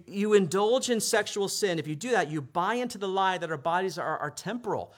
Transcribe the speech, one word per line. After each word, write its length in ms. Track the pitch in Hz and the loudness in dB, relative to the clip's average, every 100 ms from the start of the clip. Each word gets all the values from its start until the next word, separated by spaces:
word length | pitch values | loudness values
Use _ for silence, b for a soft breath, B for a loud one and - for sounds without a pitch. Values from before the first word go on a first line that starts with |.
| - | -8
you 280 | 202 214 | -2 4
indulge 560 | 208 175 190 208 262 254 | 6 6 2 4 2 2
in 100 | 226 | 0
sexual 480 | - 220 208 208 196 | 2 2 0 -2 -2
sin. 320 | - 196 165 | 0 0 0
If 80 | 143 | -4
you 80 | 151 | -6
do 160 | 233 | 0
that, 180 | 220 151 | 0 2
you 120 | 156 | -2
buy 320 | 131 170 185 | -4 -2 0
into 240 | 240 247 214 | 0 -2 -4
the 100 | 196 | -2
lie 300 | 190 190 180 | 2 2 0
that 120 | 165 | -2
our 80 | 156 | -4
bodies 400 | 160 175 190 165 | 0 0 0 -2
are, 200 | 143 156 | -4 -4
are 120 | 147 | -4
temporal, 640 | - 185 240 220 139 87 | -6 -8 -6 -2 -4 -4